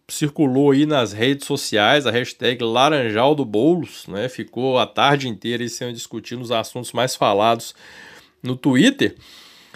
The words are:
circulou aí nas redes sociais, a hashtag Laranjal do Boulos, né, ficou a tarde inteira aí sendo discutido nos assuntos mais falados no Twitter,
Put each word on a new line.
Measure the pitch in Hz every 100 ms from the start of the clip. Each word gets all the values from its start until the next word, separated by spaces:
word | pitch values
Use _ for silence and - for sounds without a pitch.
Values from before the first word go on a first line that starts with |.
| -
circulou | - 147 - 143 127 143
aí | 139 151
nas | 147 113
redes | 104 123 139 -
sociais, | 143 - 107 104 147 127
a |
hashtag | 113 123 - 117 123
Laranjal | 117 117 139 151 120 107 131 151
do | 123
Boulos, | 104 139 175 127 - -
né, | 92 123
ficou | 127 107 - 131 127
a | 107
tarde | - 127 147 131
inteira | 101 113 117
aí | 120
sendo | - 123
discutido | 117 - 117 107 120
nos | 120
assuntos | 117 110 123 120
mais | 117 123 -
falados | 131 101 110 117 - - - - - - - _
no | 123 127
Twitter, | - 127 208 269 107 - - - - - _